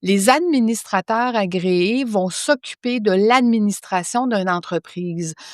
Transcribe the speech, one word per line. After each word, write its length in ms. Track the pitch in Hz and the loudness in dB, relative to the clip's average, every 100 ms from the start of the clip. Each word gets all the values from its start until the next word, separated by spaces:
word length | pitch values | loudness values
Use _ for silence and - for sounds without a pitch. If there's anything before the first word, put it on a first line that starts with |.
les 260 | 185 196 196 | 2 2 4
administrateurs 1080 | 269 359 285 226 226 - 196 - 226 247 233 | 4 4 2 2 -2 -2 -4 -2 -2 0 0
agréés 680 | 196 185 180 180 180 240 | -2 -2 0 2 2 0
vont 260 | 262 208 185 | 0 -2 -2
s'occuper 680 | - - 285 - - 247 247 | -4 -2 -2 -2 -8 -4 -2
de 120 | 214 | 0
l'administration 1120 | 185 208 254 247 226 208 196 - 185 175 247 254 | 2 4 4 4 2 0 -2 -4 -6 -2 -4 -2
d'une 220 | 220 185 | -2 0
entreprise. 840 | 175 - 170 - - 180 170 165 160 - | -2 -2 -6 -6 -10 -8 -6 -8 -10 -18